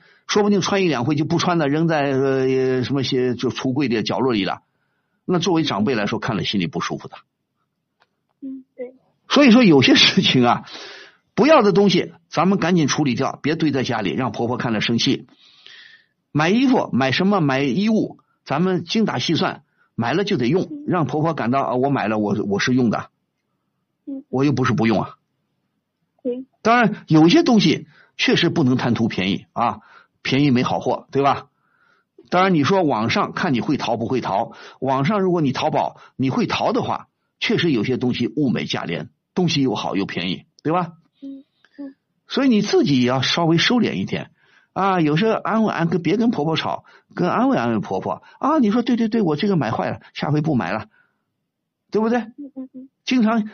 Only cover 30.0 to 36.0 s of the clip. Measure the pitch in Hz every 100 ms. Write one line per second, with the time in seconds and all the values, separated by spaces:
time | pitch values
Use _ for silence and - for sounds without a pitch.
30 | _ _ - 135 147 123 - 87 127 107
31 | - 135 139 - - _ _ _ _ _
32 | _ _ - 180 190 170 131 196 160 113
33 | 113 208 175 - 185 120 104 127 - 113
34 | 113 127 - 95 110 - - - 131 135
35 | 139 214 190 175 143 - 156 143 82 -